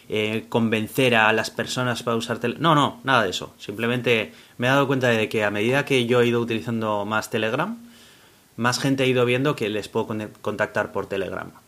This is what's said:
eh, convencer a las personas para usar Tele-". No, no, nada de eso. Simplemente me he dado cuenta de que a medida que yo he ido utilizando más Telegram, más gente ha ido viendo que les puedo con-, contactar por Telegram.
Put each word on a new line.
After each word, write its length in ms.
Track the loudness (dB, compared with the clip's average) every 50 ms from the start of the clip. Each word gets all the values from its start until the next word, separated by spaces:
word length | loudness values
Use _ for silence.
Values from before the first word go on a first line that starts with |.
| -10 -4
eh, 380 | -2 -2 -2 -2 -2 -4 -4 -2
convencer 680 | 0 2 2 2 2 0 -2 -2 0 2 2 4 6
a 180 | 6 6 6
las 180 | 4 2 0 -2
personas 520 | -4 -6 -6 -4 -4 -2 -2 -2 -2 -2
para 140 | -2 -2 -2
usar 220 | -2 -2 -4 -4 -4
Tele-". 180 | -4 -4 -4 0
No, 160 | 2 4 4
no, 260 | 4 4 2 -2 -4 -2
nada 180 | 2 2 2
de 80 | 2 0
eso. 240 | -2 -6 -10 -12 -14 -14
Simplemente 720 | -12 -10 -6 -4 -2 -2 -2 0 2 2 2 2 0 -4 -8 -16 -20 -18 -8 -2
me 80 | 0
he 40 | 2
dado 180 | 4 4 4 2
cuenta 220 | 2 2 2 4
de 180 | 4 2 2 0
que 160 | 0 0 0
a 80 | 0
medida 320 | 0 0 0 2 2 0 0
que 220 | 2 0 0 2
yo 160 | 2 4 4
he 40 | 4
ido 140 | 4 2 0
utilizando 640 | 0 -2 -4 -4 -4 -4 -4 -2 -2 -2 -2 -2 -2
más 260 | -2 -2 -4 -2 -4
Telegram, 480 | -4 -2 -2 -2 -2 -2 -4 -4 -6 -10 -14 -20 -20 -20 -20 -20 -20 -20 -20 -20 _ _ _ _ _ -2
más 200 | -2 -2 0 0
gente 240 | 0 0 0 2
ha 40 | 2
ido 200 | 2 2 2 2
viendo 280 | 2 2 2 0 -2 -2
que 140 | -2 -2 -4
les 200 | -2 -4 -6 -4
puedo 180 | -4 -4 -4
con-, 240 | -4 -6 -6 -8 -10 -12 -8
contactar 500 | -8 -6 -2 -2 -4 -2 -2 -2 -4 -2
por 160 | -4 -6 -6
Telegram. 440 | -4 -6 -6 -6 -6 -8 -10 -10 -12 -16 -20 -20